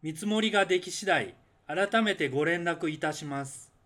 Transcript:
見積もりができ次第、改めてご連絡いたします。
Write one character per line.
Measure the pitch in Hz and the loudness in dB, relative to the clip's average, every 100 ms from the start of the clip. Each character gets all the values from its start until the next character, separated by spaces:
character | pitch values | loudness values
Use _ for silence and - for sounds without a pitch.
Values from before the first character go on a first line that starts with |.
見 | 151 | -8
積 | 160 208 | -6 -2
も | 214 | 0
り | 220 | 2
が | 202 190 | 4 4
で | 185 | 2
き | 180 | 0
次 | 160 190 | -8 0
第、 | 160 98 - _ _ _ | 0 0 -10 _ _ _
改 | 156 196 226 | -2 2 2
め | 214 | 2
て | 196 147 | 2 0
ご | 131 | 0
連 | 151 175 | 0 0
絡 | 170 170 170 | 0 -2 -4
い | 151 | -2
た | 156 | -4
し | 151 | -4
ま | 151 139 135 | -6 -8 -8
す。 | - - _ | -12 -20 _